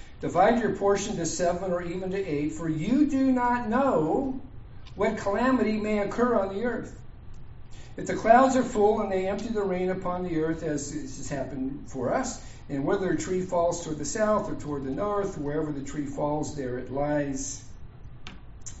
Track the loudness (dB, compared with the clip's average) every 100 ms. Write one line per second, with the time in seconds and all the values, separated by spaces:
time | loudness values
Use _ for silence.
0 | -14 -8 -2 4 6 6 2 2 2 2
1 | 0 -2 -2 0 0 0 0 -2 -2 -4
2 | -4 -4 -2 -2 -2 -2 -2 -2 2 4
3 | 4 4 4 4 4 2 2 2 4 4
4 | 2 2 0 -4 -8 -12 -14 -14 -14 0
5 | 0 0 0 2 4 4 4 2 0 0
6 | 0 2 4 4 2 0 -2 -2 -6 -10
7 | -14 -14 -12 -12 -12 -12 -12 -12 -12 -8
8 | -6 0 8 10 10 6 2 4 4 4
9 | 2 0 0 -2 -2 -2 0 0 0 0
10 | -2 -2 -2 0 0 0 -2 -4 -4 -6
11 | -8 -8 -6 -4 -4 -4 -4 -6 -8 -4
12 | 0 0 -2 -6 -12 -14 -6 -2 0 2
13 | 2 0 0 -2 0 2 2 0 -4 -4
14 | -4 0 2 2 0 -4 -4 -4 -4 -2
15 | 0 0 -2 -4 -2 -2 -2 -4 -6 -4
16 | -4 -2 0 0 -2 -4 -4 -4 -4 -2
17 | 0 0 0 -2 -6 -8 -12 -14 -14 -14
18 | -14 -14 -14 -14 -16 -14 -12 -10